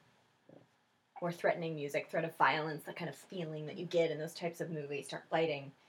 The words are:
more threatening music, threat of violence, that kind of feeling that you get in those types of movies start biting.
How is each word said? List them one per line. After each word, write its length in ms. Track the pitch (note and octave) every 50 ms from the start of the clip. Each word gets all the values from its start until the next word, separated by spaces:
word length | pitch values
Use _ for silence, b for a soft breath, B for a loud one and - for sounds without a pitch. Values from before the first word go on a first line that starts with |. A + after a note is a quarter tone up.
| _ _ _ _ _ _ _ _ _ - - - - _ _ _ _ _ _ _ _ _ _ -
more 120 | F3 F3
threatening 420 | E3+ - - F#3 D#3 E3+ E3+ E3 D#3+
music, 320 | D3+ C#3+ C#3+ - C#3+ - -
threat 160 | - E3+ D#3+
of 120 | D#3 -
violence, 480 | - D3+ C3+ C#3+ D#3 D3+ D#3+ D3+ D#3+ -
that 100 | - -
kind 140 | - E3+ D#3
of 80 | C3+
feeling 500 | - - - F#3+ F#3 E3+ D#3 D#3 D3+ D#3
that 100 | D3 -
you 80 | - F#3+
get 280 | D#3+ - E3+ E3 E3
in 60 | D3+ D3
those 140 | D#3 E3
types 280 | - - F3+ E3+ E3+ -
of 100 | D#3+ E3
movies 360 | E3+ D3+ C#3+ C#3+ C#3+ C#3 C3
start 180 | - D#3 - - -
biting. 440 | F3 D#3+ E3 D#3+ D3 C#3 C#3 C3+ - b b